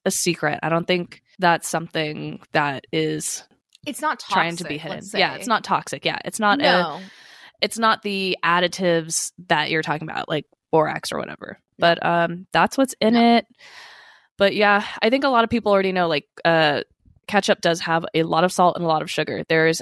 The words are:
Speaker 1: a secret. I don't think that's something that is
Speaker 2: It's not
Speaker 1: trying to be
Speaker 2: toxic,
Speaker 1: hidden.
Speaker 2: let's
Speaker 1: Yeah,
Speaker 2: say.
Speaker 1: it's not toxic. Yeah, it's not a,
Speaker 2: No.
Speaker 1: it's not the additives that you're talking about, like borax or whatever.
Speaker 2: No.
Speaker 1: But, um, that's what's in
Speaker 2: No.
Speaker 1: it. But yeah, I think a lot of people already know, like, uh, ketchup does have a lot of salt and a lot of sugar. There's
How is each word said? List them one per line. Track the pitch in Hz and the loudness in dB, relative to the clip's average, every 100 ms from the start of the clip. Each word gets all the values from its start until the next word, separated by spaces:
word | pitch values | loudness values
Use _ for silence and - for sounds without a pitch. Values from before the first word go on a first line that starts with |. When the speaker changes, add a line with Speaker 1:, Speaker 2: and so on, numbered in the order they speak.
Speaker 1:
a | 196 | -4
secret. | - 180 170 151 147 | -2 -2 0 -2 -2
I | 151 | -2
don't | 165 170 | -2 0
think | 180 175 - _ - | -2 -2 -14 _ 0
that's | 180 165 - | 2 2 0
something | 165 170 160 151 151 151 - - | -6 -4 -4 -4 -6 -10 -12 -4
that | 160 143 131 - | -2 -2 -4 -6
is | 160 156 156 - - - _ _ _ - | -4 -2 -4 -6 -10 -14 _ _ _ -12
Speaker 2:
It's | 254 | -6
not | 302 285 | -6 -6
Speaker 1:
trying | - 190 165 170 | -2 0 0 -2
to | |
be | 160 147 | -8 -8
Speaker 2:
toxic, | |
Speaker 1:
hidden. | 156 156 | -8 -12
Speaker 2:
let's | 185 | -6
Speaker 1:
Yeah, | 214 165 | 0 0
Speaker 2:
say. | 135 | -2
Speaker 1:
it's | 214 | -2
not | 214 | -2
toxic. | - 160 - 139 | 0 -4 -4 -6
Yeah, | 160 - | -4 -4
it's | - - | -8 -2
not | 208 196 | 2 2
a, | |
Speaker 2:
No. | 180 180 170 151 190 - - - - - | 4 2 0 -6 -14 -20 -20 -20 -18 -8
Speaker 1:
it's | - 220 | -6 0
not | 226 214 | 0 0
the | 208 196 190 - | -2 -4 -4 -2
additives | 165 175 175 - 185 165 160 - - - 180 | 0 2 0 0 0 0 -2 -6 -6 -10 -2
that | 156 151 | 0 0
you're | 160 | -2
talking | 156 151 156 | -2 -6 -6
about, | - - | -8 -4
like | 156 - _ - | -6 -6 _ 0
borax | 160 151 - - | 2 2 -2 -8
or | - | -8
whatever. | - - - - _ - | -8 -12 -16 -18 _ 0
Speaker 2:
No. | 170 170 | 2 2
Speaker 1:
But, | 170 | 0
um, | 170 170 175 190 | 0 0 -4 -2
that's | 165 175 - | 0 2 2
what's | 269 - | -2 2
in | 214 | 2
Speaker 2:
No. | 233 233 233 | 4 6 4
Speaker 1:
it. | - _ - - - - - - _ - | 0 _ -20 -20 -20 -20 -20 -20 _ 0
But | 196 | 0
yeah, | 165 208 202 - - | 4 4 4 0 -2
I | 226 | 2
think | 269 | 2
a | 277 | 2
lot | 240 | 2
of | 226 | 2
people | 233 208 | 0 2
already | 196 190 | 2 2
know, | 185 170 | 0 0
like, | 147 - - | 0 -4 -4
uh, | 170 165 151 135 - _ _ _ - | 2 4 4 2 -4 _ _ _ -2
ketchup | 208 202 202 | 0 2 0
does | 170 165 | 0 -2
have | - 165 - | -2 -2 0
a | 160 | -2
lot | 165 160 | 0 2
of | 180 | 2
salt | - 180 - | 4 2 2
and | |
a | 170 | 0
lot | 156 | 0
of | 156 | -2
sugar. | - 156 104 160 | -4 -4 -4 0
There's | 160 160 165 | 4 4 2